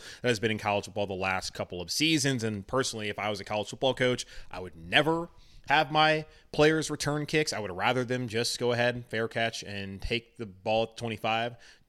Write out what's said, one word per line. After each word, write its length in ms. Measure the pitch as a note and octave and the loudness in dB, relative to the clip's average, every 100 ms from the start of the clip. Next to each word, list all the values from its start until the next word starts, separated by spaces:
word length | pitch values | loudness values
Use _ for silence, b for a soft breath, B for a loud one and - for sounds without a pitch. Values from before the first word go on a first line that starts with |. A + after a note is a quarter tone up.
| B B | B B
that 60 | B2 | 0
has 140 | A2+ | 2
been 100 | A2+ | 2
in 60 | G#2+ | 0
college 280 | G#2+ G#2 G2 | 0 0 0
football 220 | F#2+ G2+ | -4 -2
the 60 | |
last 400 | F#2 F#2+ F#2+ - | 0 0 0 -2
couple 280 | - G2+ F2+ | -6 -6 -6
of 80 | E2+ | -4
seasons. 540 | - D#3 D#3+ C3 C3 | 0 2 4 2 0
And 240 | A2 G#2 F#2+ | 0 -4 -2
personally, 400 | B2+ C3 A2+ G#2 | -2 -2 -4 -6
if 100 | G2+ | -4
I 120 | G#2 | -4
was 100 | G2+ | -4
a 60 | G2 | -4
college 240 | G#2+ G#2 | -4 -4
football 240 | A#2+ C3+ | -2 0
coach, 320 | B2 B2+ B2 - B B | 2 2 0 -4 B B
I 80 | F2+ | -10
would 160 | F#2 F2 | -12 -12
never 540 | E2 A#2 D3+ E3 E3+ - b b - | 2 4 4 2 -2 -12 b b 2
have 200 | D3 D3+ | 2 4
my 360 | D#3 D#3 D#3 D3+ b b | 4 4 4 -2 b b
players 400 | - D3+ D#3+ D3 | 4 6 6 0
return 340 | D3+ - D3 D3 | -2 -2 -2 0
kicks. 280 | D#3+ D3+ | 0 0
I 60 | A2 | -2
would 120 | G2+ | -4
rather 320 | F#2 G#2 B2+ | 0 2 2
them 240 | B2 B2+ B2 | 0 -2 -2
just 320 | A2 A#2+ - | -2 -2 0
go 140 | A#2+ | 0
ahead, 320 | A#2+ A#2+ B2 A#2+ | 2 2 0 -4
fair 200 | A2 A2+ | -4 -2
catch, 340 | A#2+ A2+ - | 0 -2 -2
and 380 | - G2+ G2 G2 | -8 -8 -8 -6
take 340 | - A#2+ - - | -2 -2 -4 -12
the 100 | A2+ | -12
ball 380 | F#2 A2 A2 | -8 0 0
at 140 | A2+ - | 0 -2
twenty-five, 600 | A#2 G#2+ A2+ A2 A#2 A#2+ B B | -6 -4 0 0 -2 -6 B B